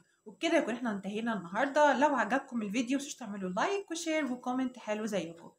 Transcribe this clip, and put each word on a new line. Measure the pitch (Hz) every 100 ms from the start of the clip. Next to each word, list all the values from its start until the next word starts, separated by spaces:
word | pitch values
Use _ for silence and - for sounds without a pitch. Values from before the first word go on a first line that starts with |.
| - _
وبكده | - 202 330 320
يكون | -
احنا | 240 247
انتهينا | 202 190 208 233
النهاردة. | 214 170 190 277 285 294 247
لو | 294
عجبكم | 269 214 254 - 233
الفيديو، | 208 214 233 269
متنسوش | 277
تعملوا | - 226 208 185
لايك | 185 311 403 403
وشير | 330 320 311 285
وكومنت | 247 - 254 262 254
حلو | - 208 214
زيكم. | 196 165 165 -